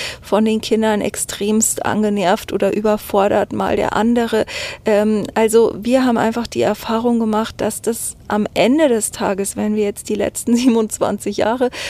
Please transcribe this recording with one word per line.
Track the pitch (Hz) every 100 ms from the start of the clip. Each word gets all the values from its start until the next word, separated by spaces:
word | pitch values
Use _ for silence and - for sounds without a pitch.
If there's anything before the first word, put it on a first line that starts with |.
| - -
von | - 196 220
den | 220
Kindern | - 226 220 208
extremst | - - - - 202 214 226 - -
angenervt | 202 214 202 180 214 - 202
oder | 196 202
überfordert, | 214 214 - 208 196 208 202
mal | 208 196 -
der | - -
andere. | 220 240 233 220 214 - - - -
Ähm, | 208 214 214 190 -
also | 220 226 226 -
wir | 220 262 262
haben | 233
einfach | 214 226 233
die | -
Erfahrung | 117 208 - 220 240 233
gemacht, | 226 214 226 -
dass | 208 -
das | - 233 - - -
am | 214 208 -
Ende | 214 285 311
des | 233 208
Tages, | - 190 196 202 -
wenn | 214 214
wir | 202
jetzt | 202 -
die | 214
letzten | 208 - - 233
<laughs> |
siebenundzwanzig | 254 226 220 - - 208 - 202
Jahre | 208 247 254 - -